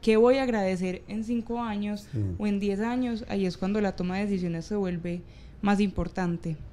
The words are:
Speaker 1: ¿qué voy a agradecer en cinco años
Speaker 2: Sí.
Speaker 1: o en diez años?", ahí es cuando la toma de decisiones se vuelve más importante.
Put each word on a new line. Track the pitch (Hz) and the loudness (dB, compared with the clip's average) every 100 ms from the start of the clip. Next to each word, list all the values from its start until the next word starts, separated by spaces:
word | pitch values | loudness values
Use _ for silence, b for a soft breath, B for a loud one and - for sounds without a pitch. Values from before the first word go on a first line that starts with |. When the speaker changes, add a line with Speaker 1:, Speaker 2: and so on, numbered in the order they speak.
Speaker 1:
¿qué | - 220 | 6 6
voy | 233 269 | 8 6
a | |
agradecer | 262 226 190 185 185 185 - | 4 2 2 0 -2 -4 -6
en | 208 | -6
cinco | 220 240 226 233 | -2 -2 -2 -4
años | 233 202 208 208 - | -4 -4 -4 -6 -6
Speaker 2:
Sí. | 120 98 90 | -4 -2 -2
Speaker 1:
o | 208 | 0
en | 202 | 0
diez | 202 196 | 0 0
años?", | 226 247 254 226 226 | 0 0 -2 -2 -4
ahí | 202 190 | 0 0
es | 175 | 0
cuando | 190 208 | 0 2
la | 208 185 | 0 0
toma | 180 185 | -2 -2
de | 208 | 0
decisiones | 196 180 165 160 | 0 0 -4 -4
se | 208 | -2
vuelve | 190 175 175 175 170 B B B | 0 -2 -4 -6 -8 B B B
más | 202 202 | 2 4
importante. | 208 185 175 - 180 170 170 156 - | 4 2 -4 -2 -2 -2 -4 -6 -8